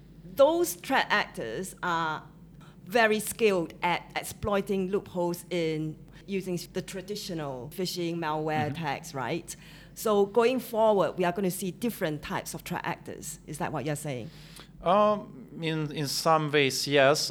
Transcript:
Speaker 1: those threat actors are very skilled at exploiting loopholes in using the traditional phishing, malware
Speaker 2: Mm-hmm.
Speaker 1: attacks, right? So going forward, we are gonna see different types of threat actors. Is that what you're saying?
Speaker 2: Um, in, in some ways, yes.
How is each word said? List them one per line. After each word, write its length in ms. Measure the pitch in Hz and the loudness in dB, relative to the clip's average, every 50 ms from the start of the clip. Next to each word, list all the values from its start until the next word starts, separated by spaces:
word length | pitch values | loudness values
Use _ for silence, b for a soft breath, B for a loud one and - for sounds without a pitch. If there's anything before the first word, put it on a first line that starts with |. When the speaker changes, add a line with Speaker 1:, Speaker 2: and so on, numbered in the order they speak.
| - - - - - 175 - | -20 -20 -20 -20 -18 -8 4
Speaker 1:
those 400 | - 269 294 330 349 349 - - | 6 6 6 6 4 0 0 -2
threat 320 | - - - 277 233 - - | -8 -4 0 2 2 2 2
actors 640 | - 208 - - - 185 131 113 110 151 190 190 - - - | 2 0 0 -2 -6 -8 -8 -6 -6 -6 -6 -8 -8 -6 -4
are 400 | 180 170 165 165 160 156 - - - - - - - - B B B B B - | -2 0 0 0 -2 -2 -4 -8 -12 -20 -20 -20 -20 -20 B B B B B -12
very 340 | 180 190 240 226 214 214 214 | 0 2 4 4 4 4 2
skilled 540 | 214 - - - 233 214 190 180 165 - - - - | 0 -4 -2 2 2 4 4 2 0 -2 -6 -4 -2
at 200 | 175 170 - - - - | 0 0 -2 -4 -6 -8
exploiting 760 | 160 165 - - - - 214 202 196 196 - 202 190 185 180 | -8 -8 -8 -8 -6 -4 0 0 0 0 0 -2 -2 0 0
loopholes 540 | 196 202 - - - 180 175 170 175 170 - - | -2 -2 -4 -4 -4 -2 0 0 -2 -4 -6 -4
in 460 | 180 175 165 160 160 156 156 156 156 - - - B B B | -2 -2 0 0 0 -2 -4 -4 -6 -10 -16 -20 B B B
using 320 | - 196 190 180 185 175 165 - - - | -6 -4 -4 -4 -4 -4 -6 -6 -6 -8
the 100 | 185 - | -8 -8
traditional 880 | - - 190 185 208 208 208 - 196 175 160 151 139 131 127 120 151 - | -6 -10 -10 -8 -8 -8 -8 -6 -6 -6 -6 -6 -6 -6 -8 -10 -10 -6
phishing, 400 | 190 180 175 - 185 170 165 170 170 | -4 -4 -4 -2 -2 -2 -2 -2 -2
malware 460 | 165 156 156 156 156 160 156 156 151 | -2 -2 -2 0 0 0 0 0 0
Speaker 2:
Mm-hmm. 60 | 147 139 | -2 -2
Speaker 1:
attacks, 400 | 135 165 143 135 - - - - | -4 -4 -4 -4 -4 -6 -8 -6
right? 400 | 135 123 113 160 170 - - - B B B B B B B B | -6 -4 -2 -4 -4 -6 -8 -14 B B B B B B B B
So 320 | - - 220 208 202 202 | -4 0 2 4 4 4
going 340 | 202 202 240 233 247 262 247 | 4 4 4 4 4 4 2
forward, 580 | - - 226 214 226 220 214 190 170 131 - 170 | -2 -2 0 4 4 6 6 6 4 2 2 0
we 60 | 185 | 0
are 80 | 175 175 | 0 0
gonna 180 | 208 196 180 | 0 0 -2
see 220 | - - 202 180 - | -2 -2 -4 -6 -4
different 500 | - 233 240 - - 185 156 151 147 - | -2 -4 -4 -2 -2 -2 -4 -4 -4 -6
types 320 | - 185 139 - - - | -6 -6 -6 -6 -6 -10
of 80 | 160 - | -12 -10
threat 200 | - 180 - - | -8 -6 -4 -4
actors. 540 | - - - - - 90 - - - - - - | -4 -6 -6 -8 -12 -12 -10 -12 -12 -12 -12 -12
Is 120 | - 151 - | -12 -8 -6
that 140 | 180 - 143 | -4 -4 -4
what 120 | 143 117 | -4 -4
you're 120 | 156 147 | -4 -4
saying? 340 | - - 147 131 123 107 - B B B B B B B B B - - | -4 -4 -6 -6 -6 -8 -10 B B B B B B B B B -4 2
Speaker 2:
Um, 640 | 170 185 208 208 208 208 196 - - - 131 110 - 143 151 | 4 6 6 6 4 4 0 -4 -10 -14 -16 -16 -16 -10 -4
in, 320 | 165 156 160 156 151 139 - | -2 -2 0 0 -2 -2 -2
in 140 | 160 147 | -4 -4
some 440 | 127 - - - 165 160 156 151 147 | -2 -2 0 4 4 4 6 4 4
ways, 360 | 147 151 139 131 127 - - | 4 4 4 4 2 0 -2
yes. 440 | 139 143 143 135 139 147 143 - - | 2 6 6 8 8 6 4 2 -2